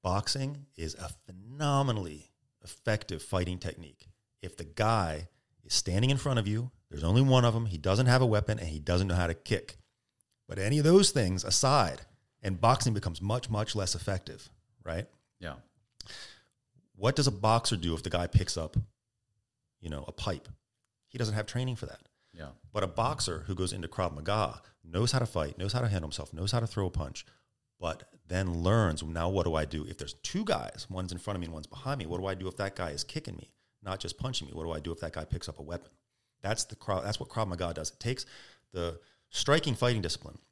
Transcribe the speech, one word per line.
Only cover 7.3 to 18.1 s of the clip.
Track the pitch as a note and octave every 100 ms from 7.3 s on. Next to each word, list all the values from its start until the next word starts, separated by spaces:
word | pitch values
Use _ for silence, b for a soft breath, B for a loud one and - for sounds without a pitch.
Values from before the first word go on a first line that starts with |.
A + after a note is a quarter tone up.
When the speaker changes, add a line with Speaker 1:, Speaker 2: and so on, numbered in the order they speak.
| B2+
Speaker 1:
of | A#2+ A2+
'em, | A2+
he | F2
doesn't | D#2+ G2+ B2+
have | B2+
a | B2+
weapon, | G#2 G2 -
and | D#2+
he | D#2
doesn't | D2 F2+ F#2+
know | F2+
how | E2+
to |
kick. | E2 - G2+ - - _ _ _ _ _ _ -
But | F#2+
any | G2 D3
of | D3+
those | F#3 G3
things | C#3+ F#2+ F#2
aside, | G2+ - C3 C#3+ F2+ C2 - _ _ _
and | G2+ F#2
boxing | A2+ C3+ B2
becomes | G#2 - E2
much, | F#2+ B2 -
much | G#2+ A2 G#2
less | F#2 -
effective, | - F#2+ - - - _ _ _ -
right? | E2 - _ _ _
Speaker 2:
Yeah. | F2 C#2 - _ _ _ B B B B B _ _ _ _ -
Speaker 1:
What | G#2+ C#3
does | C3+
a |
boxer | F#2+ A2 A#2 - G2+
do | E2+ D#2+
if |
the |
guy | F2